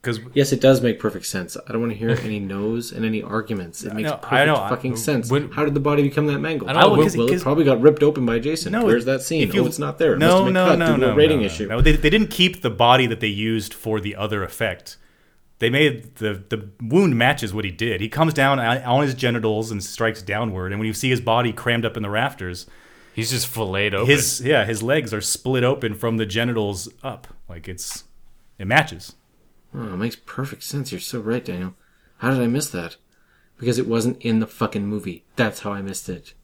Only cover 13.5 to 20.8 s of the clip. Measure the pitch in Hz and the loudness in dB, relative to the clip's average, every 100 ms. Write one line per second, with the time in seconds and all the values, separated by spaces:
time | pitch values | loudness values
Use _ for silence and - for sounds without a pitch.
13.5 | 113 101 - 113 107 101 98 104 104 90 | -2 -4 -10 -4 -4 -4 -6 -4 -4 -6
14.5 | - 110 90 - - - _ _ _ _ | -4 -4 -4 -14 -20 -20 _ _ _ _
15.5 | _ 113 135 151 117 - - 107 98 - | _ 0 4 2 2 -12 -6 -4 -4 -6
16.5 | 110 101 - 113 160 190 117 123 147 110 | -8 -8 -12 0 4 4 4 2 2 -4
17.5 | 104 101 82 117 98 110 - 160 147 139 | -6 -6 -4 -4 -2 -4 0 0 2 2
18.5 | 135 117 123 120 127 147 127 127 120 110 | 2 0 -2 0 0 0 0 -2 0 -2
19.5 | 107 113 101 98 - 113 110 95 101 117 | -2 -4 -6 -8 -4 -4 -4 -6 -4 -4
20.5 | 92 92 101 | -4 -6 -4